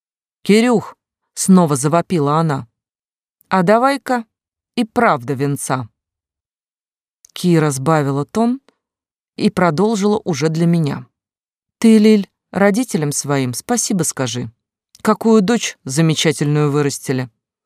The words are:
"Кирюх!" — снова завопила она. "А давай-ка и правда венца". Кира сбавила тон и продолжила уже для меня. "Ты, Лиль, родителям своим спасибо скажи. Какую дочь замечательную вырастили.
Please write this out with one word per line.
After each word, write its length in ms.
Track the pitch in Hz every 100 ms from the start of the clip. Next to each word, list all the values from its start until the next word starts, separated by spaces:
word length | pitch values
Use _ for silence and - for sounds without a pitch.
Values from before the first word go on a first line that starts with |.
| _ _ _ _
"Кирюх!" — 540 | - 214 240 220 - - _ _ _
снова 420 | - - 185 165 143
завопила 640 | 147 170 - 175 143 151
она. 280 | 165 135 120 _ _ _ _ _ _ _ _
"А 140 | 190
давай-ка 600 | 180 226 262 277 - 247 - _ _ _ _
и 100 | -
правда 500 | 220 - 233 151 120
венца". 540 | 127 143 139 - 131 113 _ _ _ _ _ _ _ _ _ _ _ _ _ _
Кира 380 | - 180 165 151
сбавила 540 | 131 135 160 139 139
тон 360 | 143 214 233 262 - _ _ _ _ _ _ -
и 140 | 208
продолжила 680 | - 180 151 214 220 208 208
уже 240 | - 139 156
для 180 | 160 170
меня. 400 | 170 147 131 127 _ _ _ _ _ _ _
"Ты, 200 | 226 220
Лиль, 300 | 214 214 185 _ _
родителям 640 | 180 202 208 254 185 147
своим 420 | - 139 139 127
спасибо 480 | 120 - 240 - 196
скажи. 480 | 156 - 127 120 123 - _ _ _ _
Какую 420 | - 214 226 220
дочь 360 | 185 240 - -
замечательную 840 | 131 131 160 156 165 147 147 151 151
вырастили. 600 | 143 143 - - 131 123 _ _ _